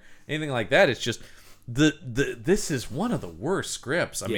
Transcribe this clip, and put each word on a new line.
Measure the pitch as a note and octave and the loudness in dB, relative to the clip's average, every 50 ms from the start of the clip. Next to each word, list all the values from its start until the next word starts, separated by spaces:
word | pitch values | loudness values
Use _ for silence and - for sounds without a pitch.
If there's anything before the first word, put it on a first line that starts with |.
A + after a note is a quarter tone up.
| - - - - - | -12 -18 -20 -14 -8
anything | - D3 D#3 D#3 D3 | -6 -4 -4 -2 -2
like | C3 A#2+ A2 - | -2 -2 0 4
that. | C3+ E3+ G3+ D3 | 6 6 6 6
It's | A2+ - | 4 0
just | - A#2+ A2+ - - - - - - - - - - | -2 -4 -4 -4 -6 -16 -20 -20 -20 -20 -20 -18 -12
the, | - A#2 B2+ D#3 D#3 - - - | -4 2 4 4 4 4 2 -8
the, | B2+ A2+ C3 C3+ B2 - A#2 | -4 -2 0 0 0 -2 -2
this | G#2+ C#3 F#3+ A3 - - | 0 2 2 2 2 0
is | E3 B2 - - | -2 -2 -2 -4
one | G#2+ C#3+ G#3 A#3+ | -4 -4 -2 -2
of | G#3+ A#2 | -2 -4
the | F#2+ F2+ | -4 -6
worst | E2 D#2+ G#2 D3+ G3 D#3 A2+ - | -10 -6 -4 -2 -2 -2 -2 -4
scripts. | - - - A2+ D3 F3 C3+ - - - | -8 -8 -4 -2 -2 -2 -2 -2 -4 -6
I | G2 | -4
mean, | G2+ A2+ | -2 -2